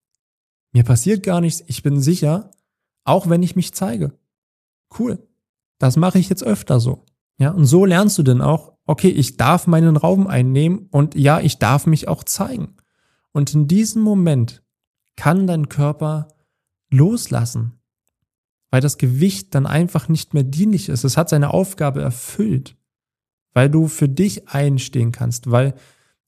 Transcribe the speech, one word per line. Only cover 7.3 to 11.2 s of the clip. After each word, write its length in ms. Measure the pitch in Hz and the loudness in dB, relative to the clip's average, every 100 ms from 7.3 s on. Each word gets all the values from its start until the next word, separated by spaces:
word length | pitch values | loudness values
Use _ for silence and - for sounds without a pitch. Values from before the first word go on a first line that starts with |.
| - | -4
Ja, 120 | 139 | -2
und 160 | 185 135 | 2 4
so 180 | 170 | 6
lernst 340 | 196 175 208 196 | 4 4 2 2
du 40 | |
dann 180 | 135 123 | 2 2
auch, 340 | 139 156 - _ - | 2 -2 -4 _ -6
okay, 220 | 151 185 | 0 2
ich 280 | - 127 - | 2 -2 0
darf 300 | 123 175 - | 0 0 2
meinen 300 | 165 165 151 | 2 4 2
Raum 300 | 160 190 196 | 2 0 0
einnehmen 600 | 127 127 135 160 190 - | 0 0 2 0 -2 -2
und 240 | 143 147 | 0 0
ja, 260 | - | 2